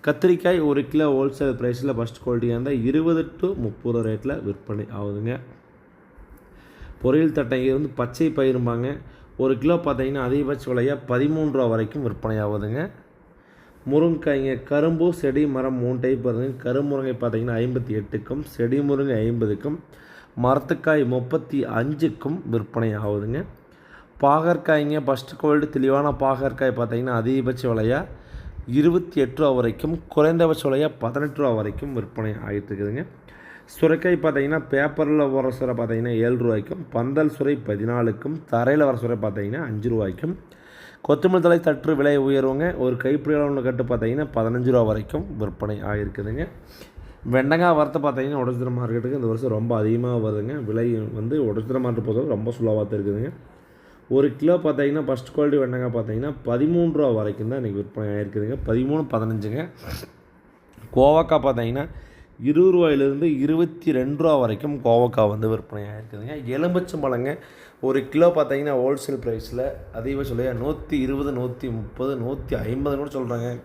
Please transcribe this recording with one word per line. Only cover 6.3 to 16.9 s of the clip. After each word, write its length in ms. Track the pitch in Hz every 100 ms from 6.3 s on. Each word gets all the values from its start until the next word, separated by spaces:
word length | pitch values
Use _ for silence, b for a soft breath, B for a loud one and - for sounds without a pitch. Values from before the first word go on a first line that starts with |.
| - - B B B B -
பொரியல் 340 | 127 147 160 147
தட்டை, 220 | 120 131
இது 100 | 131 135
வந்து 140 | 151 -
பச்சை 280 | 123 - 165 156
பயிரும்பாங்க, 480 | 131 127 120 117 127 147 - B B -
ஒரு 100 | 131 120
கிலோ 140 | 143 170
பார்த்தீங்கன்னா, 380 | 147 131 131 139
அதிகபட்ச 400 | 123 139 147 143 -
விலையா 260 | 123 127 143 123
பதிமூன்று 440 | 123 143 156 156 135
ரூபா 60 | 120
வரைக்கும் 320 | 113 110 151
விற்பனை 300 | 123 98 110 110
ஆகுதுங்க. 380 | 104 104 104 127 165 - - _ - b b b b b 123
முருங்கைக்காய்ங்க, 600 | 143 170 160 151 139 135 127 -
கரும்பு, 400 | 147 160 165 175 170
செடி, 240 | 139 135 147
மரம் 260 | 131 131 127
மூணு 140 | 120 127
டைப் 240 | 127 131 123
வருதுங்க. 300 | 113 131 123
கரும்புருங்கை 500 | 123 131 143